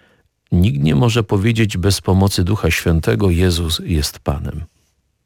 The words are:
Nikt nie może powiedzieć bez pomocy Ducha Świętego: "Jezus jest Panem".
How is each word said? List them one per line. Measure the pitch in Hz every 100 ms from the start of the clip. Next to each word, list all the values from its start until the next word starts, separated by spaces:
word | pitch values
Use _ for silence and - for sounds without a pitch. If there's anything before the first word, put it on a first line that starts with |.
| _ _ _ _ -
Nikt | 87 98 139
nie | 147
może | 143 123 117
powiedzieć | 107 104 110 113 107 92
bez | 92 92
pomocy | - 92 98 -
Ducha | 90 107 80
Świętego: | - 92 82 85 87 98
"Jezus | 85 92 85 85 -
jest | 190 80 69 -
Panem". | - 69 - 76 - _ _ _ _ _